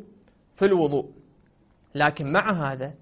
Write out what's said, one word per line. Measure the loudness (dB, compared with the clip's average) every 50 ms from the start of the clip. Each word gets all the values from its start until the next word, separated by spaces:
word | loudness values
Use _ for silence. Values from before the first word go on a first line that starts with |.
| -12 -20 -20 _ _ _ _ _ _ _ _
في | 0 2
الوضوء. | 2 4 2 2 2 0 -2 -4 -6 -12 -20 _ _ _ _ _ _ _ _ _ _ _ _ _ _ -2
لكن | 0 0 0 0 -2 -4 0
مع | 0 0 0 0 -2 -2 -4 -4
هذا | -6 -6 -10 -12 -12 -16